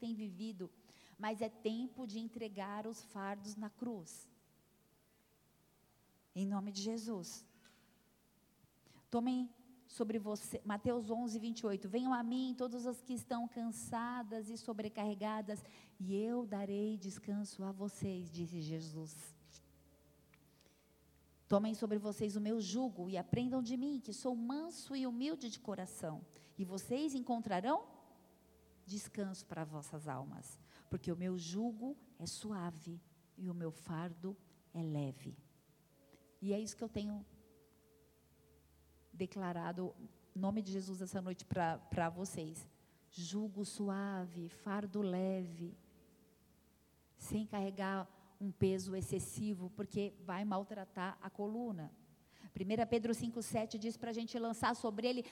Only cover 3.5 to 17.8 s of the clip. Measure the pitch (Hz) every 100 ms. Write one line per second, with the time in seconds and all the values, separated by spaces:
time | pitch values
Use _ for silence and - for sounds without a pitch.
3.5 | 208 208 - 240 214 160 - - - _
4.5 | - _ _ _ _ _ _ _ _ _
5.5 | _ _ _ _ _ _ - _ 180 196
6.5 | 202 202 196 208 226 220 196 165 - -
7.5 | - - - - - _ _ _ _ _
8.5 | _ - _ - - - 240 247 254 240
9.5 | - - - - - 220 220 208 208 -
10.5 | 220 208 208 247 240 220 226 240 220 233
11.5 | 226 220 196 190 226 254 247 233 254 262
12.5 | 254 254 240 240 247 - 240 - 240 233
13.5 | 240 226 220 - 233 240 247 214 220 214
14.5 | 226 - 214 208 220 208 196 214 214 208
15.5 | 208 - - - - 185 196 220 240 220
16.5 | 202 202 202 214 214 190 202 - 202 202
17.5 | - 190 190